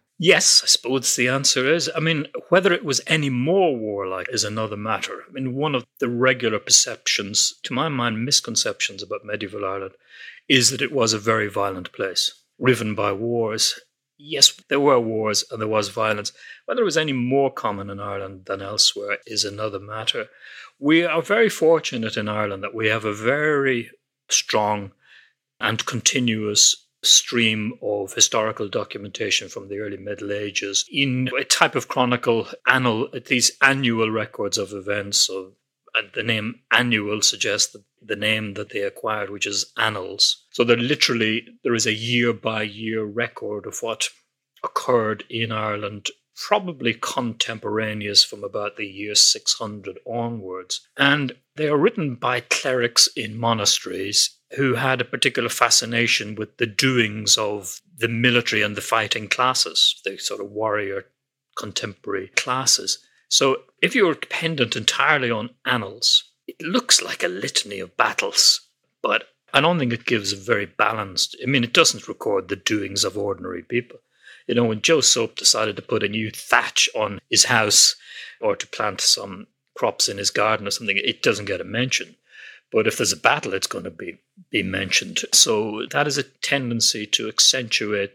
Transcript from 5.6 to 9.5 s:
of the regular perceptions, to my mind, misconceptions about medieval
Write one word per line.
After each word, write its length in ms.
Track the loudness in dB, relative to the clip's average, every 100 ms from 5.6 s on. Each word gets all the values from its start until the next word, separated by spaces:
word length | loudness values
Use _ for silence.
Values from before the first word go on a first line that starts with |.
| -2
of 120 | -2 -4 -4
the 80 | -2
regular 520 | 2 2 2 0 -2
perceptions, 960 | 4 4 4 -4 -4 -4 -2 0 0 -2
to 100 | -6
my 160 | -4 -2
mind, 340 | 0 -2 -2
misconceptions 800 | 0 0 0 -2 -2 -2 -4 -6
about 240 | -10 -10 -8
medieval 400 | -8 -6